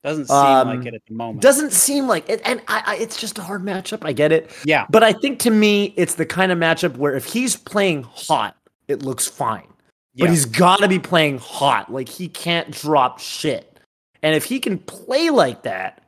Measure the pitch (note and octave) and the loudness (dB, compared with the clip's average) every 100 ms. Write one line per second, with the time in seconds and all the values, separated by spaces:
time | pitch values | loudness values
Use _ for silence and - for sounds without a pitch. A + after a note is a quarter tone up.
0 | C#3+ D#3 C3 C#3 C#3 C3+ B2+ B2+ B2 A2+ | -4 -6 2 4 6 6 4 -2 -8 -14
1 | _ A2 A#2 - C4 C#4 D4+ - - C#4+ | _ -10 -10 4 4 4 0 0 0 0
2 | C4 F3+ - A3 - B3 - G#3+ - F#3 | 0 -2 -2 -4 -4 -6 -4 -4 -4 -6
3 | A3+ - A3+ - F3 G3 G3 F#3+ F#3 G#3+ | -8 -8 -10 -10 -10 -8 -6 -8 -8 -8
4 | D#3 C#3 D3+ D#3+ D#3+ - D3 D3 G2+ G#3+ | -6 0 4 2 0 -8 0 0 4 6
5 | A3 G#3+ C#4 C4 B3 A3 G#3+ G3+ G3+ - | 6 4 -2 0 2 4 4 4 0 -2
6 | E3+ - D#3+ F3+ F#3 F3 E3 D#3 F3 A#2+ | -2 -2 -4 0 0 2 0 0 -2 -2
7 | D3 C3+ - A#3 B3 - - G#3 G3 D3+ | -2 -2 -4 -4 -2 -4 -4 0 0 -2
8 | A#2 - - C#3+ G#2 _ _ _ - C#3+ | -6 -14 -2 -2 -2 _ _ _ -6 -4
9 | C#3 A#2+ - - B2 G#2 - _ _ _ | -4 -4 -6 -4 -4 -4 -10 _ _ _
10 | _ B2 E3+ E3 B2+ A2 F3+ G3 G3+ F#3 | _ -2 2 2 0 2 4 4 2 0
11 | - E3+ D3+ C3 - - C#3 A2+ - C3 | 0 2 2 -2 -10 -2 2 2 -2 -10
12 | B2+ - F3+ - E3+ E3+ - - D3 D3+ | -10 -10 -12 -8 -4 -4 -4 -8 0 2
13 | B2+ - - - D#3 A#2 _ _ _ _ | 2 -2 -14 -6 -6 -6 _ _ _ _
14 | _ _ D#3 D#3 - C4 B3 F#3+ - - | _ _ 0 0 -2 -6 -4 -6 -10 -18
15 | - C#4 E4 C4+ C#3 A2+ A#2 F#2+ F#2+ _ | -4 -2 2 2 2 -2 -8 -8 -10 _